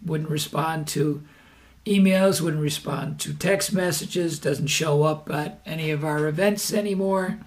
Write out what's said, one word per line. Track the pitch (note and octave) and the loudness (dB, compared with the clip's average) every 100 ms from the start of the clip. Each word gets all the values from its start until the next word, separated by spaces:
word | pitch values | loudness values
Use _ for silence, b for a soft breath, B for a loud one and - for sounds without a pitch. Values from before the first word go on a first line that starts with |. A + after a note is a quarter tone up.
wouldn't | F3 D#3 D#3 | -4 -4 -2
respond | D3+ - D3+ D#3+ D#3+ D3+ | -4 -2 -2 -2 -2 -4
to | D3 D3+ D3 B B B B B B - | -2 0 -2 B B B B B B 0
emails, | G3+ F#3+ F#3+ F#3+ - | 4 6 6 6 4
wouldn't | F3 D3+ | 0 0
respond | D3+ - D3 C#3 D3 D3+ | 0 -2 -4 -4 -4 -6
to | - | -6
text | D3 F3+ G3 - | -2 0 0 0
messages, | F#3 F3+ - D#3+ F3+ E3+ D3 | 0 0 -2 -4 -2 -2 -2
doesn't | D3+ C#3+ C#3+ | -2 -2 0
show | - D#3+ D3 | 0 2 4
up | D#3 D3+ - | 4 0 -4
at | C#3+ D3 - - | -4 -6 -8 -10
any | D#3+ D#3 | -4 -2
of | D3 | -2
our | D#3 D3+ D3+ | 0 0 0
events | D3+ G3+ G#3 - | 2 2 2 0
anymore, | G#3+ G#3 F#3+ F#3+ F#3+ F#3 - | 0 0 0 2 0 0 -4